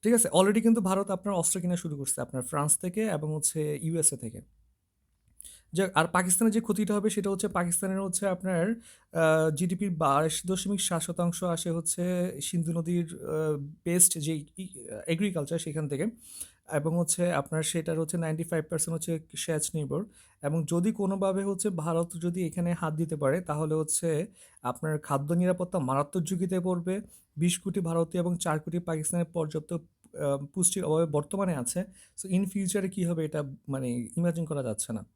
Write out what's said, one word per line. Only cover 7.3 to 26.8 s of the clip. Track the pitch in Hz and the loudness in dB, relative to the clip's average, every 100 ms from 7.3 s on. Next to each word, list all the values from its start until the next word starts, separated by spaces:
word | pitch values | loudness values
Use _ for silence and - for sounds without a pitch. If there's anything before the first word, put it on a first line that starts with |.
হচ্ছে | 190 208 | 0 0
পাকিস্তানের | 196 175 170 196 190 | 0 0 0 -2 -2
হচ্ছে | 196 180 202 | -2 0 0
আপনার, | 180 185 180 180 | 0 0 0 2
আহ, | 233 - - _ 165 160 160 160 151 | 0 -6 -20 _ 2 4 6 4 2
জিডিপির | 180 190 202 | 0 0 -2
বাইশ | 165 156 139 160 151 175 | 2 4 4 4 0 -2
দশমিক | 185 196 202 | -2 0 -2
সাত | - 170 | 0 -2
শতাংশ | 160 175 175 170 | -2 0 0 0
আসে | 180 170 175 | -2 -2 -2
হচ্ছে | 165 165 - 175 180 180 - | -2 -2 -2 0 0 0 -2
সিন্ধু | 143 175 165 | -4 -2 0
নদীর, | 170 165 175 165 170 | -2 0 0 -2 -6
আহ, | - 156 156 147 143 160 - | -4 -2 0 -2 -4 -8 0
বেসড | 175 175 170 | 4 4 2
যে | 147 160 143 - | -2 -4 -6 -12
ই-, | 190 - 117 107 - | -14 -12 -12 -12 -2
এগ্রিকালচার | 170 208 180 143 165 | 0 2 0 -2 -2
সেখান | 165 151 151 | -2 -4 -2
থেকে। | 139 190 226 - - - _ _ | 0 -2 -4 -18 -16 -16 _ _
এবং | 151 151 170 | -2 0 0
হচ্ছে | 170 - 175 | 0 2 2
আপনার | 156 139 160 | 2 0 -2
সেটার | 156 170 156 160 | 0 -2 0 0
হচ্ছে | 160 175 | 0 -2
নাইনটি | 165 156 | -2 -2
ফাইভ | 170 165 160 | 0 -2 0
পার্সেন্ট | 165 - 165 | -2 -2 -2
হচ্ছে | 160 165 160 147 | -2 -4 -6 -10
সেচ | - 156 156 | -2 -2 0
নির্ভর। | 165 143 143 214 - - _ | -2 -2 -2 -4 -10 -20 _
এবং | 143 160 151 | -2 0 0
যদি | 170 180 | 2 2
কোনোভাবে | 226 196 196 190 190 | 0 -2 0 2 2
হচ্ছে | 196 190 214 | 0 0 -2
ভারত | 175 156 165 170 170 | -2 0 0 0 -2
যদি | 175 175 175 | -4 -2 -2
এখানে | 160 175 | 0 0
হাত | 170 160 | 0 -2
দিতে | 156 165 156 | 0 -2 0
পারে | 139 156 | 2 2
তাহলে | 180 151 156 156 | 0 -2 0 0
হচ্ছে | 151 - 170 151 190 - - _ | 0 -2 0 0 -2 -8 -20 _
আপনার | 123 123 156 156 | -6 -4 -2 -4
খাদ্য | - 139 147 | 0 -2 2
নিরাপত্তা | 170 180 180 175 185 | 2 4 2 0 -2
মারাত্মক | 131 135 147 185 | 0 0 0 -2
ঝুঁকিতে | 160 185 180 185 | -2 0 0 0
পড়বে। | 180 180 | 0 0